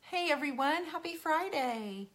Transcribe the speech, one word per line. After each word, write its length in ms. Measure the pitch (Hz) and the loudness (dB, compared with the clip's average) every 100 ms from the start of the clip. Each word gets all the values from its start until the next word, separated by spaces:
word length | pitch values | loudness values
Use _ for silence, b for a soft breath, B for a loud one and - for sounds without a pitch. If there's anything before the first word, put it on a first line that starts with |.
| - | -2
Hey 220 | 359 349 | -2 2
everyone, 540 | 285 285 254 269 320 349 | 2 2 2 2 2 0
happy 280 | 330 349 | -6 -6
Friday. 920 | 330 330 311 381 294 254 226 214 196 196 | -6 2 2 2 0 0 0 -4 -6 -8